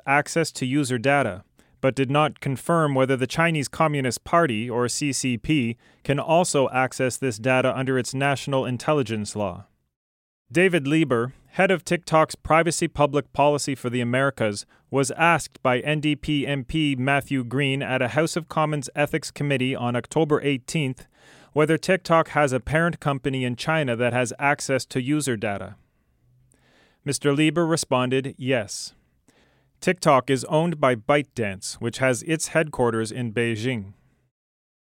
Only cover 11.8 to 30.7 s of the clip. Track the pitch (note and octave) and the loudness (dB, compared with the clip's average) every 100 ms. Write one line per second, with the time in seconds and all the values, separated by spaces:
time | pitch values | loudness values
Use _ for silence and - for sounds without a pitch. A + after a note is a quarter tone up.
11.8 | - F3 - D#3+ D#3 - - D#3 E3 - | 0 -4 2 2 2 0 2 2 2 0
12.8 | E3 - D3 C#3 - - C#3+ D3 - C3+ | -2 0 2 2 -2 2 2 2 -2 -4
13.8 | B2+ A#2+ A#2+ B2 C#3 - A2 G2+ - _ | -4 -2 0 0 0 0 -2 -2 -10 _
14.8 | - C3 C3 - E3 E3 - - C3 B2+ | -6 -2 -2 2 2 2 0 -4 0 0
15.8 | D3 D3+ D3 D3 - D3 B2 C#3+ A#2+ D#3+ | 0 -2 0 -2 0 -2 0 -4 -2 -2
16.8 | D3 C3 C3 C#3 C3 C#3 A#2+ B2+ C#3+ C3+ | 0 0 0 0 0 -4 -2 -2 0 -2
17.8 | A2 B2+ B2 C3 E3 - D#3+ - D3+ D3+ | -2 -2 0 0 0 -2 -4 -2 0 -2
18.8 | B2+ - D3 D#3+ - - C#3+ C3+ B2+ B2+ | -4 -2 -2 -2 -6 -6 -2 0 0 -2
19.8 | A#2+ A#2+ - D3 D#3 D3 C#3+ C3+ - E3 | -2 -2 -2 0 2 2 0 -2 -2 -2
20.8 | C#3 C3 - _ - - - C#3 D3+ D#3+ | -2 -4 -12 _ -20 -20 -6 0 2 2
21.8 | - F#3 - E3 D#3+ D3+ D3 B2+ - D3+ | 2 0 4 2 2 2 2 0 0 0
22.8 | E3+ D#3+ D3+ C#3 C#3+ C3 B2+ A#2+ - D#3+ | 0 -2 -4 -2 -2 -2 -2 -4 -2 0
23.8 | C#3 A#2 A#2+ A#2+ B2 - C#3+ D3 - C3+ | 0 0 0 0 -2 0 0 0 0 -2
24.8 | - C3+ B2 D3+ C3+ A#2 G#2+ G2+ G2 G2+ | -2 -6 -2 -2 0 -2 -2 -6 -8 -16
25.8 | _ _ _ _ _ _ _ _ _ _ | _ _ _ _ _ _ _ _ _ _
26.8 | _ _ - C#3 D3+ C#3+ D#3 D#3 E3 D#3+ | _ _ -6 -2 0 2 2 2 0 0
27.8 | - C3 B2+ C3 C3+ - B2+ C3 G2 - | 0 0 2 0 -2 -6 -2 0 -2 -10
28.8 | - _ _ _ _ _ _ _ _ _ | -12 _ _ _ _ _ _ _ _ _
29.8 | - F3+ E3 C3+ - C3+ C#3 D#3 E3+ | -4 0 4 4 4 0 0 0 0